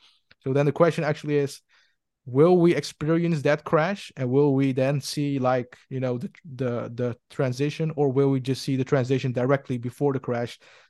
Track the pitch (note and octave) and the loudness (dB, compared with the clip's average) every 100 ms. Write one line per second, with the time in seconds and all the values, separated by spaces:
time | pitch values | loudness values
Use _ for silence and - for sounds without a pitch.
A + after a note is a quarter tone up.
0 | _ _ _ _ C3+ C3+ D3 C#3+ E3+ D#3 | _ _ _ _ -2 2 2 4 2 2
1 | D3+ D3+ D3 D3 C#3 - _ _ _ _ | -2 -4 -2 -2 -2 -6 _ _ _ _
2 | _ _ - B2+ E3 F3+ E3+ D3 - - | _ _ -4 4 6 6 6 2 -2 -8
3 | D3+ E3 E3+ D#3+ C3+ D3+ - E3 E3 G3+ | -2 0 0 0 0 0 0 0 2 -2
4 | - - B2+ C3 D3 C3+ C#3 C3 C3 D3 | -10 -8 0 2 4 4 2 2 0 0
5 | - - C#3+ C#3 B2+ B2+ B2 - _ C3 | -4 -4 -4 0 0 0 -2 -12 _ -6
6 | B2+ B2 D#3+ - E3 B2+ B2+ A#2+ A2+ A#2+ | -4 -4 -6 -14 -18 -6 -4 -4 -6 -6
7 | B2 A2+ _ - C3+ B2 C#3+ - D#3+ D#3 | -6 -6 _ -4 -4 0 -4 -2 -4 0
8 | D3 C3 C#3 C3+ B2 B2+ - C3 C3 C#3+ | 0 2 2 2 -2 -4 -2 -4 0 0
9 | B2 C3+ C3 B2 B2 C#3 - B2+ A#2+ - | 2 0 0 -2 0 0 0 -6 -6 -4
10 | C#3+ C3 - A#2 A#2+ - - - _ | -2 -2 -4 -6 -6 -10 -20 -20 _